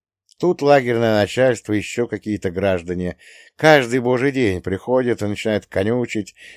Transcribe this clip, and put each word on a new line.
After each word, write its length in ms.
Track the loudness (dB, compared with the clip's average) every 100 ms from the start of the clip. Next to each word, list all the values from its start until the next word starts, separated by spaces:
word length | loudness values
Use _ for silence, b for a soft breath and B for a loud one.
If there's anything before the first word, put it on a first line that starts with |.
| _ _ _ _
Тут 240 | -2 0
лагерное 520 | 4 4 4 2 2
начальство, 580 | 2 0 2 0 0 -2
ещё 340 | -4 -4 -4 -4
какие-то 440 | -6 -6 -6 -4
граждане, 640 | -2 0 -2 -4 -6 -6 -8 B B B
каждый 460 | _ 4 4 4 -2
божий 320 | 0 0 0
день 300 | 0 0 0
приходят 580 | -4 -6 -2 -2 0 -2
и 60 | -4
начинают 400 | -4 -4 -4 -4
конючить, 680 | -4 -2 -2 -4 -6 -8 B B